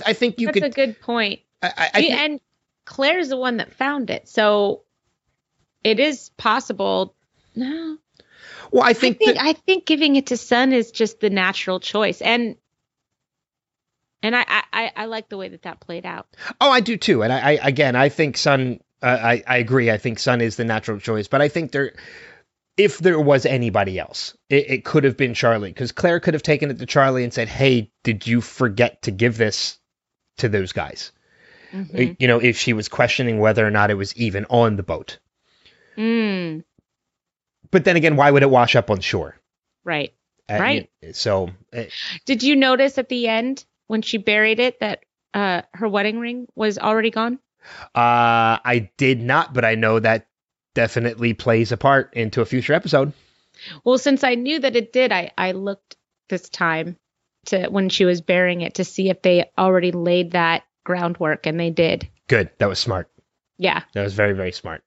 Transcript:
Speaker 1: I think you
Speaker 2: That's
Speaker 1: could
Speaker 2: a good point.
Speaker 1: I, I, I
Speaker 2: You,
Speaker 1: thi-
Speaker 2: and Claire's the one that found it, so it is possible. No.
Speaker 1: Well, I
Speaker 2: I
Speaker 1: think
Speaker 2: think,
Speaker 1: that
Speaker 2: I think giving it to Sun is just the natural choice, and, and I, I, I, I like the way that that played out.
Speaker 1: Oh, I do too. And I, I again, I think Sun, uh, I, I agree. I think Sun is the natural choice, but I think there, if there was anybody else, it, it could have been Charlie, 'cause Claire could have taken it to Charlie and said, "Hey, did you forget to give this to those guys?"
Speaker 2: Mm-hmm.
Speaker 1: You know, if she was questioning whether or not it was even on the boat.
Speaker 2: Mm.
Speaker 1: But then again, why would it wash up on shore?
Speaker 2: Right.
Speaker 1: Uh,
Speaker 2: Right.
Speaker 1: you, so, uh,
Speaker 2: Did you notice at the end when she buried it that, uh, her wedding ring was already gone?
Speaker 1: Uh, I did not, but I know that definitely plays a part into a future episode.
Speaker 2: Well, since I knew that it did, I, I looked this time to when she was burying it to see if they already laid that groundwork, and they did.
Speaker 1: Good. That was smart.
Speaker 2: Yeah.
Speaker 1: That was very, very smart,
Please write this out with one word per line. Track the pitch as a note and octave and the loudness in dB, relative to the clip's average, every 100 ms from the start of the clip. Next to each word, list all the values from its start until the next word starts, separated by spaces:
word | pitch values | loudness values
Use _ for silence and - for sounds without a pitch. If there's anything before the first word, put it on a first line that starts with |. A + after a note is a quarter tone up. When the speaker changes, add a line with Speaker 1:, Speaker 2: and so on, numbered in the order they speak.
| - | 0
Speaker 1:
I | |
think | A3 A#3+ - | 0 -2 -2
you | A#3 | -2
Speaker 2:
That's | D4+ | 0
Speaker 1:
could | C#4+ | 0
Speaker 2:
a | |
good | B3+ C4+ G#3+ | 0 -4 -4
point. | - A#3 G#3 - _ _ | -6 -2 -2 -6 _ _
Speaker 1:
I, | F3+ - | -6 -4
I, | D#3+ - | -2 2
I | |
Speaker 2:
You, | - | 0
Speaker 1:
thi- | |
Speaker 2:
and | B3 D4+ D4 _ _ _ _ - | 0 -2 -6 _ _ _ _ -14
Claire's | - C4+ F4+ D4+ | -4 -2 0 -2
the | C4 | -4
one | B3+ A#3 | -4 -4
that | - | -6
found | - C4+ C#4+ A#3+ | -6 -4 -4 -6
it, | - - | -8 -6
so | - G#3+ G#3 G3+ - _ _ _ _ _ _ _ _ _ _ | 0 2 2 0 -4 _ _ _ _ _ _ _ _ _ _
it | A3 A3 | 0 2
is | D4 C4+ - - | 2 -2 -10 -6
possible. | A3+ A#3 - G3+ G3 F#3+ F#3+ _ _ _ _ - | -2 -2 -2 -6 -2 -2 -4 _ _ _ _ -8
No. | B3+ D#4+ E4 D#4 _ _ _ _ - - - | -8 -8 -10 -12 _ _ _ _ -20 -20 -2
Speaker 1:
Well, | - | 2
I | - | 4
Speaker 2:
I | |
Speaker 1:
think | A#3 B3+ A3 | 4 2 2
Speaker 2:
think, | G#4+ - | 2 2
Speaker 1:
that | |
Speaker 2:
I | C#4+ | 0
think | D#4 - F#4+ - | 0 0 0 0
giving | D#4 D#4 C#4 | 0 2 2
it | C#4 | 0
to | A#3+ | -4
Sun | - A#3+ C4 | 0 2 2
is | B3+ A#3 | 2 0
just | - G#3+ - | -2 -4 -2
the | G#3+ | -2
natural | F#3+ F#3 F#3+ - F#3 | 0 -2 -2 -4 -6
choice, | - G#3 G#3 F3+ | -4 -2 -2 -2
and, | - A#3+ A#3 - _ _ _ _ _ _ _ _ _ _ _ _ _ _ _ _ | 0 0 -2 -8 _ _ _ _ _ _ _ _ _ _ _ _ _ _ _ _
and | G#3+ A#3+ | -4 -2
I, | - | 0
I, | G#3 - | -2 -2
I, | G#3+ A3+ - | -6 -6 -8
I | A3 | -10
like | A3 G#3 | -10 -12
the | G3+ | -12
way | F#3+ | -14
that | F3+ | -14
that | F3+ - | -16 -16
played | - E3+ F3+ | -14 -14 -12
out. | F3 - - - - | -14 -16 -18 -10 0
Speaker 1:
Oh, | C#4 | 4
I | B3+ | 4
do | G#3+ A3+ | 2 -2
too. | - C#3+ | 0 2
And | A2 | 2
I, | B2+ C3 | 0 2
I | D3+ C#3 | 2 2
again, | C3 C#3 B2 | 2 2 2
I | C#3 | 2
think | C#3 D#3 - | 2 -2 0
Sun, | D#3 C#3 B2+ A#2+ _ _ | 0 0 0 -6 _ _
uh, | B2+ B2 | -2 0
I, | A#2 A#2+ A#2 | 2 0 0
I | B2+ | -2
agree. | A2+ C3 A#2 | 0 0 2
I | G#2+ | 0
think | B2+ A2+ | -2 -4
Sun | - B2 | 0 0
is | A#2 - | 0 -4
the | A#2 | -4
natural | A2 - G#2 | -4 -4 -8
choice, | - A2 G2+ | -4 -4 -2
but | C3+ | 0
I | D3 | 0
think | E3+ D3+ | 0 -4
there, | C#3 C#3 - - - - - _ _ _ - | -4 -6 -8 -20 -20 -20 -20 _ _ _ 2
if | G3+ - | 2 4
there | F3+ D#3+ | 2 4
was | D3 C#3 - | 4 4 2
anybody | C3 A#2+ G#2 G2 F#2 | 0 0 0 0 -4
else, | - - - - - | -8 -10 -14 -14 0
it, | C#3+ B2+ | 2 2
it | C3 - | -2 0
could | D3+ | 2
have | C3+ - | 2 2
been | C3 | -2
Charlie, | A#2 B2+ A2+ G2+ | 0 0 0 -2
'cause | - B2 | -8 -10
Claire | - F3+ E3+ | -2 0 0
could | F3 | 0
have | D#3 | 0
taken | - D3+ D3 | 0 0 -2
it | C3 | -6
to | C3 | -2
Charlie | D3+ C3+ B2+ | 2 4 2
and | A#2+ | -2
said, | - A2 | -4 -4
"Hey, | - C3+ B2 G#2+ _ | 2 4 4 0 _
did | A2+ G#2+ - | -2 -2 0
you | A#2+ | 0
forget | A2 - B2 G2 A#2+ - | 0 -2 0 2 0 0
to | - | -8
give | G2 A#2 A2+ | 0 0 2
this | A2 - - - _ _ _ _ _ - | -2 -2 -6 -10 _ _ _ _ _ -6
to | A#2 | -2
those | G2+ F#2 | -2 -2
guys?" | - D2+ - - _ _ _ _ - - | -6 -8 -10 -18 _ _ _ _ -20 -16
Speaker 2:
Mm-hmm. | F#3+ F3+ F#3 B2+ F3 | -12 -6 -2 -2 2
Speaker 1:
You | B2+ | 2
know, | A#2+ | 4
if | A#2+ A2 | 4 0
she | - | 0
was | A2 G#2+ | -2 -2
questioning | - A#2+ - B2 A2 | 0 0 0 -2 2
whether | G#2+ A2 G#2+ | 2 4 2
or | |
not | G#2 G#2 | 2 2
it | G2+ | 0
was | G2 - | -4 -4
even | A#2 F#2+ G2+ | -4 -4 0
on | B2 A#2 G2+ | 2 2 0
the | |
boat. | F#2 D#2+ - - _ _ _ _ _ _ _ - | -4 -8 -10 -20 _ _ _ _ _ _ _ -6
Speaker 2:
Mm. | A3 A#3 G#3+ F#3+ E3+ D#3 - _ _ _ _ _ _ _ _ _ _ | -2 0 0 -2 -6 -8 -14 _ _ _ _ _ _ _ _ _ _
Speaker 1:
But | F#3 F3+ | 2 4
then | E3+ | 4
again, | D#3+ D3 | 4 6
why | C#3+ | 6
would | C#3 | 8
it | C#3 | 8
wash | B2+ A#2+ B2+ | 6 6 4
up | A2+ | 2
on | G2+ | 0
shore? | - G2+ D2 - _ _ _ _ | -2 -4 -6 -12 _ _ _ _
Speaker 2:
Right. | F3+ D#3 C#3+ _ _ _ - | -6 -6 -6 _ _ _ -6
Speaker 1:
Uh, | B2 | -2
Speaker 2:
Right. | A3 C#4+ F#3 _ | -2 -2 -6 _
Speaker 1:
you, | E2 | -16
so, | - A2+ G2 F2+ F#2 _ | -6 -2 0 -2 -8 _
uh, | A#2+ A2+ - - F3 - | -12 -12 -10 -12 -8 -4
Speaker 2:
Did | B3 | -2
you | B3+ D4 | 2 2
notice | C4 B3+ C4+ C4+ | 4 2 2 0
at | B3+ | -6
the | B3 A#3 | -4 -2
end | A3 B3 C4+ - _ - | -2 -4 -6 -12 _ -6
when | A3 | -6
she | G#3+ A3+ | -4 -4
buried | G3 G#3+ G#3+ A3 | 0 2 2 2
it | B3 - | 0 -2
that, | G#3+ - _ _ _ G3+ | -6 -8 _ _ _ -4
uh, | G3+ F3 - F3 | -2 -2 -6 -8
her | A3 | -4
wedding | G3+ G3+ A3+ | -2 -2 -4
ring | A#3 B3 B3 - | -8 -10 -12 -6
was | G#3+ G3 | -4 -2
already | - A3 A3+ | 0 0 0
gone? | A3 A3+ B3+ _ _ - - - | -2 -4 -6 _ _ -20 -20 -6
Speaker 1:
Uh, | - A#2+ A#2+ A#2 A#2 A2+ A2+ B2 | 0 2 4 4 4 2 0 0
I | B2 G2+ - | -2 -4 -2
did | C3+ B2+ | 0 0
not, | A#2+ C#3+ D#3+ | 0 0 0
but | B2 A#2 | 0 0
I | A2 | 2
know | A2+ A2 | 2 2
that | A2 A2+ - _ _ _ _ | 2 0 -4 _ _ _ _
definitely | - A#2 - A#2 A2+ A#2 A2+ | -2 -2 0 -4 -2 -2 -2
plays | - A2+ A2+ | 0 2 2
a | A#2 | 0
part | C#3 C#3 - A#2+ | 2 2 2 -4
into | A2 C3 | -4 -2
a | A2+ | -2
future | C3+ A2+ | -2 0
episode. | D#3+ D#3+ C#3+ C#3 - _ _ _ _ - D#3+ | 0 2 0 0 -4 _ _ _ _ -20 -6
Speaker 2:
Well, | - B3+ | 0 2
since | C#4+ C4+ | 2 2
I | C4+ | 2
knew | A#3+ B3+ D#4 | -2 -2 -2
that | C4 A#3+ | 0 -2
it | A#3 | -2
did, | B3+ B3+ | 0 0
I, | F#3+ F3 - | 0 -4 -4
I | F#3 | -4
looked | F#3 G3 G3 _ - _ _ - | -4 -6 -8 _ -20 _ _ -8
this | F3+ - | -8 -8
time | - E3+ D#3+ E3 F3+ _ _ _ _ - | -2 -2 -2 -4 -10 _ _ _ _ -4
to | F#3+ F#3 | -2 -2
when | G3 F#3+ | -2 0
she | - F#3 | 2 2
was | F3 | 2
burying | - F3+ F3+ F3 | 0 2 2 0
it | E3 - | -6 -6
to | |
see | F3+ - F#3+ | -6 -4 -2
if | F3+ | 0
they | F#3 F3 - - | 2 2 2 0
already | F#3+ F#3 F3+ | 2 2 0
laid | F3 E3+ F3+ F3 | -2 0 0 0
that | F3 E3 E3 - _ - | 0 0 0 -6 _ -8
groundwork, | F3+ F3 E3+ D#3+ D3+ - | -4 -4 -2 -4 -2 -4
and | D#3+ | -4
they | E3+ | -2
did. | D#3+ E3 - - _ - | 0 0 0 -6 _ -2
Speaker 1:
Good. | A#2 F2 - | 0 0 -2
That | G2+ | -2
was | F#2+ | -2
smart. | - F#2 E2+ _ _ _ _ - | -4 -4 -6 _ _ _ _ -4
Speaker 2:
Yeah. | F#3 - - | -2 -2 -6
Speaker 1:
That | - | -6
was | G2+ G2 | -4 0
very, | G#2 | 0
very | G2 F#2 | 0 -6
smart, | - - D#2+ | -8 -12 -14